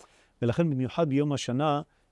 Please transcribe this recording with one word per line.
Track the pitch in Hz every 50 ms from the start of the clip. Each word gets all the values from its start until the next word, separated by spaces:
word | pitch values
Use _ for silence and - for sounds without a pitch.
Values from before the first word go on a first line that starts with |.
| - - _ _ _ _ _ - -
ולכן | 120 113 - 170 165
במיוחד | 143 131 127 117 - - 170 156
ביום | 131 139 147 147 143
השנה, | 127 - - 120 127 147 156 143 143 - - _ _ _ _